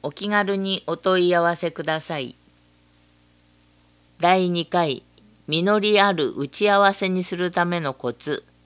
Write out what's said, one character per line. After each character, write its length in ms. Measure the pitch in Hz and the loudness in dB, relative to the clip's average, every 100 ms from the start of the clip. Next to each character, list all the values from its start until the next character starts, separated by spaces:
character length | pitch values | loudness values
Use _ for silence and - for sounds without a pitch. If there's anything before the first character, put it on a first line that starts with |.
お 80 | 147 | -10
気 180 | - 202 | -8 -2
軽 280 | 208 196 196 | 0 0 -2
に 260 | 190 190 - | -2 -4 -6
お 120 | 165 | -4
問 320 | 190 185 175 | 0 2 4
い 40 | |
合 80 | 175 | 2
わ 140 | 170 170 | 2 0
せ 160 | 170 | -6
く 120 | - | -6
だ 180 | 160 156 | -6 -6
さ 180 | - 156 | -6 -8
い。 160 | 123 - _ _ _ _ _ _ _ _ _ _ _ _ _ _ _ _ _ _ | -8 -14 _ _ _ _ _ _ _ _ _ _ _ _ _ _ _ _ _ _
第 300 | 170 190 180 | 4 4 2
二 160 | 175 165 | -2 -2
回、 360 | 180 165 127 _ _ - _ - | 0 0 -2 _ _ -20 _ -4
実 320 | 156 185 214 | 0 2 2
り 220 | 208 208 | 4 4
あ 100 | 202 | 4
る 220 | 180 135 - | 2 -2 -4
打 140 | 139 | -8
ち 200 | - 208 | 0 2
合 100 | 202 | 4
わ 140 | 196 | 4
せ 140 | 196 190 | 2 -4
に 160 | 185 | -2
す 140 | 180 175 | -4 -4
る 140 | 180 | -4
た 120 | 175 | -2
め 160 | 175 175 | -2 -2
の 140 | 147 | -4
コ 180 | 131 123 | -6 -8
ツ。 320 | - 147 143 _ _ | -8 -8 -8 _ _